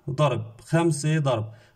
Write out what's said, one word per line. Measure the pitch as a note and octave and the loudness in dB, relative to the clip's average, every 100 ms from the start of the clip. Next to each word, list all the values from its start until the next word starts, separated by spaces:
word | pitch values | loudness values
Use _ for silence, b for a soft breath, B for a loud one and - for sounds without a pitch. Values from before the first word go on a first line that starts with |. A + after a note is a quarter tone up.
| - | -10
ضرب | C3+ D3+ A2+ G#2+ - | 0 0 0 -6 -14
خمسة | - D#3+ E3+ D3+ D3+ D#3+ | -2 2 2 2 0 0
ضرب | C#3 A#2 A2 B B | 0 0 -4 B B